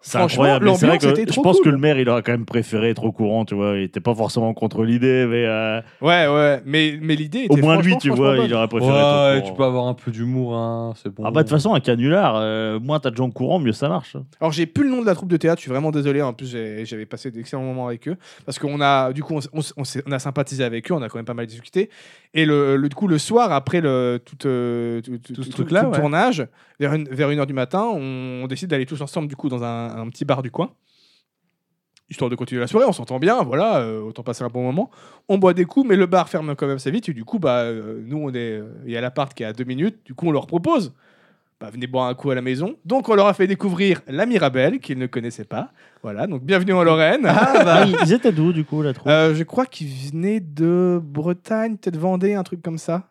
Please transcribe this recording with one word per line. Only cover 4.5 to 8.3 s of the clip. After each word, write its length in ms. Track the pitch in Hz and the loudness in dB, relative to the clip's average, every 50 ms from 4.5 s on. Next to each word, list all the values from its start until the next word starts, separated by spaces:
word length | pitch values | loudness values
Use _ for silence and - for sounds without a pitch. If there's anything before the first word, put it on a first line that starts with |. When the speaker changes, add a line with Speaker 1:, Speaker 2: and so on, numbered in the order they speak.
| 110 | -2
Speaker 1:
contre 300 | - 113 107 - 107 113 | -2 -4 -4 -2 -2 0
l'idée, 420 | 113 117 120 123 131 127 127 127 | 0 2 2 4 2 4 4 2
mais, 180 | 117 117 120 120 | 2 0 0 0
euh, 340 | 113 110 110 110 110 110 113 113 - _ _ | 0 0 -2 -2 -2 -4 -6 -8 -12 _ _
Speaker 2:
Ouais, 280 | 135 156 175 175 160 | 2 4 4 4 4
ouais, 340 | 143 143 147 147 147 143 127 113 | 4 4 4 4 4 2 0 -2
mais, 360 | 135 147 156 156 156 147 156 | -2 0 2 2 0 -2 -4
mais 140 | 156 160 156 | -2 -2 -2
l'idée 320 | 147 151 151 151 247 269 190 | -2 -2 -6 -4 -4 2 4
Speaker 1:
au 40 | 147 | 4
Speaker 2:
était 80 | 143 143 | 4 6
Speaker 1:
moins 140 | 156 160 | 4 4
lui, 120 | - 170 180 - | 4 4 4 2
Speaker 2:
franchement, 40 | 254 | 2
Speaker 1:
tu 60 | - 139 | 2 0
Speaker 2:
franchement 140 | 127 123 135 | 2 4 4
Speaker 1:
vois, 120 | 135 | 4